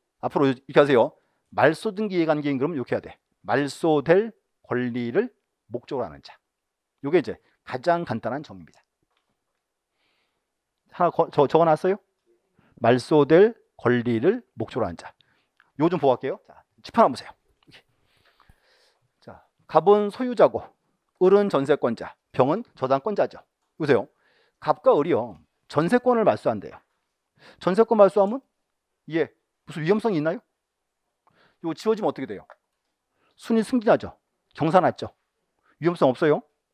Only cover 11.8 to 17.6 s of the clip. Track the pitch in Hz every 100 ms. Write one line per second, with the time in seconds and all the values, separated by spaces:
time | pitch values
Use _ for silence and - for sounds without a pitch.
11.8 | 185 202 _ _ _ _ _ _ _ _
12.8 | 117 127 - 151 139 160 220 - _ _
13.8 | 123 123 117 113 151 247 - - 110 127
14.8 | 101 82 - - _ _ _ _ _ -
15.8 | 165 175 139 120 135 190 _ - _ _
16.8 | - - 196 120 - - _ _